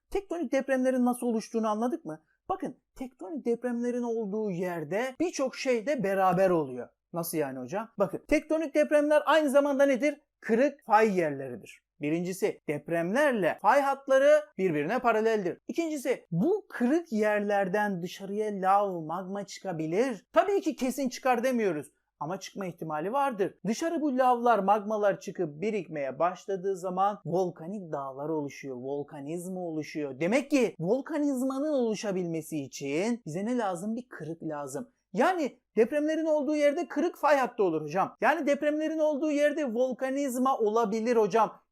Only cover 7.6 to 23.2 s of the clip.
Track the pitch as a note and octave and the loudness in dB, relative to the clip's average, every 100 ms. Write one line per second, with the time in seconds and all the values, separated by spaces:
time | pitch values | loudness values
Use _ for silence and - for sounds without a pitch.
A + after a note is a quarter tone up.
7.6 | B2 F#3 A3+ - F#3+ - - D4 - D#4 | -6 -6 -6 -2 -2 -2 0 0 2 -2
8.6 | D#4 D4+ D4+ D4+ D4 D4+ D4 D#4 D4+ C#4 | 0 2 4 4 6 4 6 4 6 4
9.6 | C#4+ C4+ C#4 B3+ D4 D4 _ _ - A3 | 4 4 4 4 0 -2 _ _ 0 2
10.6 | C#4+ - - G#3 A3+ F3+ D#3 C3+ C3+ A#2+ | 2 0 4 6 6 4 0 -2 -8 -10
11.6 | - - _ - D3 E3+ F3+ F#3 G3+ - | -14 -20 _ -6 -2 0 -2 -2 -2 -2
12.6 | - D3 D#3 E3+ E3+ A#3+ D4+ A#3 E3 - | -6 -6 -2 -2 0 2 2 2 0 2
13.6 | G3 C4+ C#4 C4+ - C4 C#4 D4+ D4+ - | 4 4 2 -2 2 4 6 6 2 -2
14.6 | F#3+ D3+ D3 B3 B3 A3 A3 A3 G3 - | 0 0 0 0 2 2 2 2 -2 -6
15.6 | - - E4 D4+ C4+ A3+ - E3 C#4 G#4 | -8 -4 -4 -2 -2 -4 -2 0 2 0
16.6 | - - B3 E4 E4+ G#3+ G#3+ G#3 G3+ G3+ | -4 -2 0 0 0 0 2 2 2 0
17.6 | F#3+ G#3 G#3 F#3 F3 - G3 G#3 G#3+ G3+ | 2 0 0 -2 -6 -10 -8 -4 -4 0
18.6 | F#3 G3+ G3+ F3 D#3 F3 F#3 G3 G3 - | 4 4 2 -2 -6 -6 -6 -8 -10 -10
19.6 | F#3+ D#3+ D#3 F3+ C4 G3+ _ D#4 F#4+ G4+ | -8 -4 -2 0 0 -2 _ 2 4 2
20.6 | D#4+ A#3+ B3+ C4+ C4+ - C4 A#3 B3+ B3 | 0 -2 -4 -2 -4 -2 0 2 2 0
21.6 | G3+ D3+ C#3 _ _ - D3+ F#3 - - | 0 -2 -8 _ _ -10 -8 -8 -10 -10
22.6 | F#3 E3+ D#3+ D3+ F3 C#4 | -8 -8 -6 -4 -2 0